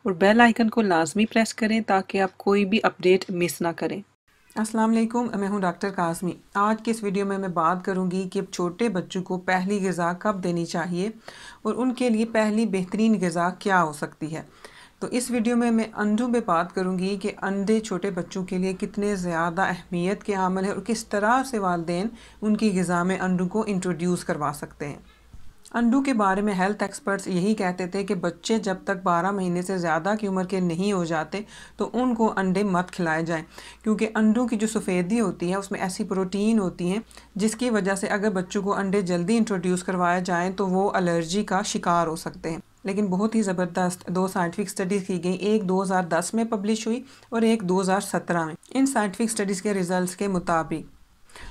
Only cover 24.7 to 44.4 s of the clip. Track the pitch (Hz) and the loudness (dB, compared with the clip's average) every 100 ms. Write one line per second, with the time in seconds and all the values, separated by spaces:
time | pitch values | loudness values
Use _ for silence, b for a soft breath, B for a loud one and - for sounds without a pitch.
24.7 | - 147 - b b b b b - - | -10 -10 -10 b b b b b -16 -8
25.7 | 233 233 269 269 233 202 190 208 185 185 | 0 4 4 2 2 2 2 2 2 0
26.7 | 208 196 - - 196 190 180 196 214 185 | 0 -4 -4 -4 -4 -2 0 2 2 0
27.7 | 180 180 196 190 190 175 170 - 226 202 | -2 -4 -4 -2 -2 -2 -4 -2 0 0
28.7 | 185 - 196 185 170 185 202 185 175 180 | -4 -2 -2 2 2 2 0 0 -2 -2
29.7 | 190 170 160 170 214 208 190 180 190 180 | -2 0 0 0 -2 -2 -2 -2 0 0
30.7 | 165 196 196 165 160 156 190 214 B B | 0 0 0 0 -2 -2 -6 -10 B B
31.7 | - 202 226 254 226 220 - 190 185 208 | -6 -4 0 0 2 2 2 0 2 2
32.7 | 180 180 - 170 160 165 165 160 B B | 0 -2 -2 0 0 0 -4 -6 B B
33.7 | B 220 214 220 214 214 214 247 220 220 | B -2 0 0 2 4 4 2 0 0
34.7 | 214 202 180 175 233 202 - 170 196 190 | -2 0 0 2 2 0 0 -2 -2 -4
35.7 | 202 190 185 208 190 185 196 208 226 185 | -4 -4 -4 -4 -2 -2 0 2 2 0
36.7 | 170 175 196 - B B - 214 220 247 | -2 -2 -2 -4 B B -2 0 0 0
37.7 | 220 190 196 196 202 214 190 185 208 190 | 2 2 0 0 0 0 0 -2 -2 0
38.7 | 196 196 202 175 175 175 233 220 190 180 | 0 2 0 0 0 2 2 2 0 0
39.7 | 180 - 180 175 180 185 170 180 190 196 | -2 -2 0 2 2 0 0 0 -2 0
40.7 | 185 196 196 175 170 160 190 208 190 208 | 2 2 2 2 0 0 -2 0 -2 -2
41.7 | 214 185 170 165 165 - 180 160 160 - | -2 2 2 2 -2 -8 -10 -8 -8 -12
42.7 | _ 185 196 208 185 214 226 196 185 180 | _ -4 -2 0 2 2 2 0 0 -2
43.7 | 180 180 180 - 175 185 190 | 0 -2 -2 -4 -2 0 0